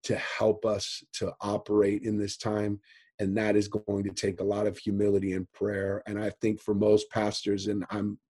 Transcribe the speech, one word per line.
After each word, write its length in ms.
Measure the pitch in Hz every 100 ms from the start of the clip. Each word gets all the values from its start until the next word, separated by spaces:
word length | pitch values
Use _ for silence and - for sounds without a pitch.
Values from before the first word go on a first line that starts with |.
| -
to 100 | 101
help 500 | - - 110 104 113
us 380 | 104 - - -
to 180 | - 98 -
operate 600 | 101 104 - 104 101 101
in 160 | 113 104
this 200 | 101 -
time. 420 | 110 107 104 101 _ - _ -
And 180 | 98 104
that 180 | 107 104
is 120 | 104
going 360 | 107 - 101
to 60 | 101
take 320 | 92 98 87
a 20 |
lot 220 | 95 101 104
of 140 | -
humility 540 | - 101 104 101 98
and 160 | 92 95
prayer. 480 | - 101 101 98 98 -
And 120 | 104
I 120 | 107 -
think 180 | 110 107
for 140 | -
most 360 | 104 107 107 -
pastors, 560 | 113 107 104 104 101 98
and 180 | 104 90
I'm 260 | 104 104 101